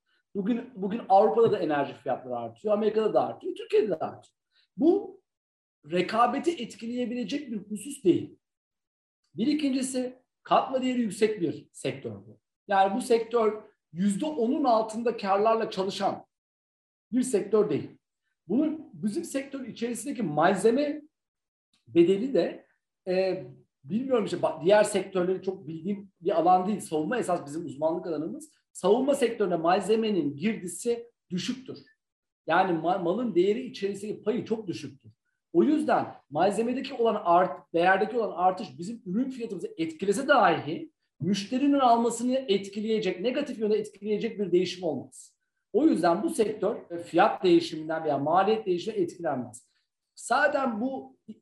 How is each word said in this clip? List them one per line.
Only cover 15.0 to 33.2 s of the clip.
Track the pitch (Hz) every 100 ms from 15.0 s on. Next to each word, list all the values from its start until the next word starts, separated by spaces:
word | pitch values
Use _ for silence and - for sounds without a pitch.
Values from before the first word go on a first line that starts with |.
| 226 -
karlarla | 196 202 220 220 214
çalışan | 185 190 185 190 - - _ _ _ _ _ _ _ _
bir | 254
sektör | - 196 202 214 170
değil. | 127 - - _ _ _ _ 156
Bunun | 240 311 311 -
bizim | 151 202 320
sektör | - 269 269 269 233
içerisindeki | - 233 233 277 233
malzeme | 170 151 175 185 226 262 294 - - _ _ _ _ _ _ _ _
bedeli | 165 175 196 269
de, | 180 - - _ _ _ _ 190
e, | 185 190 170 139 - _ _
bilmiyorum | 135 220 269 240
işte | 180 175
ba-, | 156 143
diğer | 165 214
sektörleri | 208 190 - 185 180 185
çok | 196 185 135
bildiğim | 160 180 196 - _
bir | 165 165
alan | 175 185 185
değil. | 196
Savunma | - 156 151 240
esas | 170 170 139
bizim | 160 151
uzmanlık | 131 160 180 180
alanımız. | 151 170 294 - _ _
Savunma | - 196 240 277
sektörüne | 277 233 - 190 165
malzemenin | 165 196 185 220 220 185 143 139
girdisi | 214 185 175 - 240 233 - _ _
düşüktür. | 175 - - - - - _ _ _ _ _ 156
Yani | 170 190 165
ma-, | 160 190
malın | 170 214